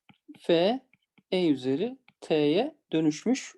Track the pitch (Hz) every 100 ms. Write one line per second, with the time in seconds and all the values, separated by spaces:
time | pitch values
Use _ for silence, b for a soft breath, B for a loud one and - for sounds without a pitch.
0 | _ _ - - - 165 185 262 - _
1 | _ _ _ 185 170 135 127 139 233 262
2 | _ _ - 160 147 165 285 - _ 160
3 | 160 151 214 262 -